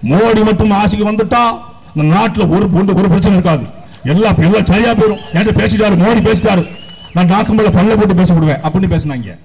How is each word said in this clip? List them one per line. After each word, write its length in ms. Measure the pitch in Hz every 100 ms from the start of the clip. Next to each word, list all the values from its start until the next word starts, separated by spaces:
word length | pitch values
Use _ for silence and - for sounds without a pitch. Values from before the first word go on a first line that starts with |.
மோடி 400 | 104 160 226 214
மட்டும் 280 | 214 185 220
ஆட்சிக்கு 400 | 196 208 208 208
வந்துட்டா 320 | 214 220 240 233 220 - - -
இந்த 220 | 156 151 180
நாட்டுல 340 | 220 214 180
ஒரு 160 | 170 202
பொண்டு, 280 | 165 196 185
ஒரு 120 | 196
பிரச்சனை 240 | 175 196
இருக்காது, 320 | 190 175 156 - - - -
எல்லாம், 340 | 123 165 220 180
எல்லாம் 280 | 160 214 185
சரியா 260 | 185 233
போயிடும் 280 | 220 220 208 -
என்று 180 | 165 214
பேசிட்டாரு, 420 | 208 214 208 214
மோடி 280 | 180 190 233
பேசிட்டாரு, 460 | 185 202 220 190 - - - - -
நான் 140 | 170 180
நாக்கு 260 | 190 233
மேல 160 | 220 208
பல்ல 280 | 175 208 220
போட்டு 180 | 208 180
பேச 180 | 180
விடுவேன் 280 | 165 156 135
அப்படின்னு 320 | 160 180 185 -
பேசினாங்க. 420 | 147 131 101 85